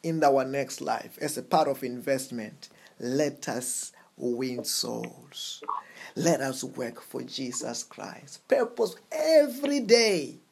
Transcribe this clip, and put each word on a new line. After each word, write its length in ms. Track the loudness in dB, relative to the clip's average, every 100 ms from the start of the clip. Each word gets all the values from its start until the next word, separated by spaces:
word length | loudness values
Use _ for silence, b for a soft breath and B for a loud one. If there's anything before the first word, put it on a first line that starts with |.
in 200 | -2 4
our 200 | 6 6
next 380 | 2 -2 -4 -6
life 360 | -2 -4 -4 -8
as 160 | -6 -6
a 60 |
part 240 | 2 4 4
of 160 | 0
investment. 840 | -6 -6 -2 -2 -2 -8 -10 -14 -20 B B _
Let 480 | -2 0 0 -2 -6
us 440 | -4 -4 -6 -8 b b -6
win 460 | -4 -2 -4 -4
souls. 1000 | -4 -4 -4 -6 -8 -12 -18 -12 -10 -8 -8 B B B B 0
Let 260 | 2 2
us 220 | 0 -4
work 380 | -8 -6 -8 -8
for 220 | -12 -10
Jesus 600 | -8 -8 -6 -6 -6 -8
Christ. 640 | -10 -12 -12 -14 -18 -20 0
Purpose 480 | 2 2 0 -2 -2 _
every 680 | -2 6 8 6 0 0 0
day. 560 | 6 6 6 2 -2 -10 _